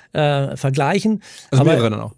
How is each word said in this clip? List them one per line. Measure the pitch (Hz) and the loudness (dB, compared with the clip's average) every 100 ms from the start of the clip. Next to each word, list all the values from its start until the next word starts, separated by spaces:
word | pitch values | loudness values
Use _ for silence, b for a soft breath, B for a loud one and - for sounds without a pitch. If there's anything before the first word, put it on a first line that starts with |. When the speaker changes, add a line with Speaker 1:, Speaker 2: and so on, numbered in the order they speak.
| B | B
Speaker 1:
Ja. | - 147 143 139 | -2 0 0 -2
Speaker 2:
äh, | 135 | -4
vergleichen. | 135 135 139 190 220 214 B B B | -4 0 0 0 0 -2 B B B
Speaker 1:
Also | 135 | 2
Speaker 2:
Aber | 143 | 4
Speaker 1:
mehrere | 151 117 | 4 0
dann | 107 | -2
auch. | 110 | -8